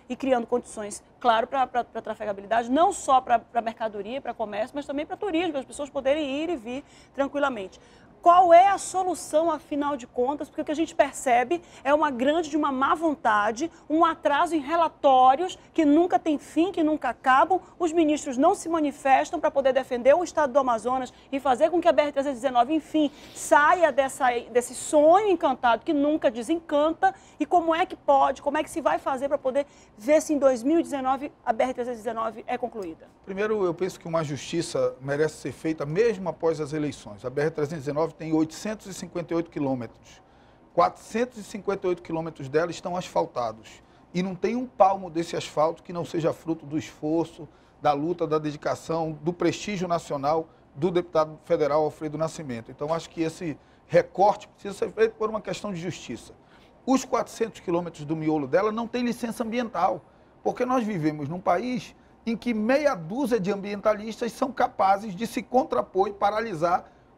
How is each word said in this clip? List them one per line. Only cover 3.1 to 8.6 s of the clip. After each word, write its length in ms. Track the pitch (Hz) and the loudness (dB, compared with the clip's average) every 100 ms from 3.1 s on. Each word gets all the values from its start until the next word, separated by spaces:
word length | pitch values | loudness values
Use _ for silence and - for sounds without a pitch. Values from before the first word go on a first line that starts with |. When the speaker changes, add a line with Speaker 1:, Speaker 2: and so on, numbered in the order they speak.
| 262 | 2
Speaker 1:
pra, 160 | 254 233 | 4 0
pra 240 | - 233 | 0 -4
mercadoria, 580 | 226 226 220 214 196 262 | -4 -4 -8 -8 -8 -8
pra 140 | 254 | -8
comércio, 380 | 226 214 208 240 | -8 -6 -6 -6
mas 140 | 285 285 | -6 -6
também 180 | 285 311 | -6 -8
pra 100 | 370 | -6
turismo, 400 | 415 320 359 285 | -4 -2 -2 -4
as 100 | 247 | -8
pessoas 220 | 254 285 | -10 -8
poderem 540 | 277 262 294 285 269 | -4 0 0 -2 -4
ir 80 | 320 | -4
e 60 | 330 | -6
vir 280 | 214 254 - - - | -8 -12 -12 -20 -10
tranquilamente. 640 | - 277 285 285 240 185 - - - - _ | -6 -4 0 -2 -2 -8 -16 -20 -20 -20 _
Qual 320 | 349 349 370 | 6 8 10
é 140 | 339 | 10